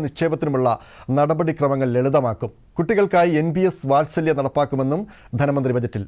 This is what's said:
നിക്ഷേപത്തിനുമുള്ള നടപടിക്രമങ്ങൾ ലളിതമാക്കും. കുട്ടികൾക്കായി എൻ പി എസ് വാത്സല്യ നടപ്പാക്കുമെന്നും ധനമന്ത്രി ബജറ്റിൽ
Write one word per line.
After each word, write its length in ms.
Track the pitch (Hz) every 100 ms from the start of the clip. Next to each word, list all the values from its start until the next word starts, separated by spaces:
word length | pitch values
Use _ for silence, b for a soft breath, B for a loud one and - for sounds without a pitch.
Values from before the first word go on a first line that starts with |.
| 147
നിക്ഷേപത്തിനുമുള്ള 720 | - 165 156 151 135 127 110 B B - 139
നടപടിക്രമങ്ങൾ 720 | 147 160 160 156 143 135 131 123
ലളിതമാക്കും. 580 | 135 143 123 107 117 - - -
കുട്ടികൾക്കായി 560 | 170 202 196 180 175 151
എൻ 80 | 165 165
പി 100 | 185
എസ് 180 | 170 135
വാത്സല്യ 440 | 139 156 170 160 143
നടപ്പാക്കുമെന്നും 640 | 135 147 143 135 135 160 214 B B 113
ധനമന്ത്രി 340 | 143 139 131 123
ബജറ്റിൽ 260 | 117 107